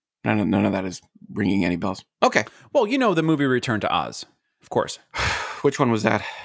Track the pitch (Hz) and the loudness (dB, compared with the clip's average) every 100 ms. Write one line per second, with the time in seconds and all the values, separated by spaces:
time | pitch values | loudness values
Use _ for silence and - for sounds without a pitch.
0 | _ _ - 107 92 98 104 95 95 90 | _ _ -2 0 2 2 2 0 -4 -8
1 | - _ - 101 98 98 87 87 87 95 | -16 _ -12 -4 0 2 2 0 -2 -6
2 | - _ 247 135 107 - - 294 208 269 | -12 _ 2 2 -2 -8 -2 0 2 2
3 | 240 165 160 151 139 127 123 113 85 85 | 2 2 2 2 2 0 0 -2 0 -2
4 | 60 - - _ _ _ - 120 - - | -2 -8 -14 _ _ _ -4 -2 -2 -6
5 | _ - - - - - 143 - 127 110 | _ -4 -2 -2 -6 -2 -2 2 2 2
6 | 110 107 - - | 2 0 -2 -12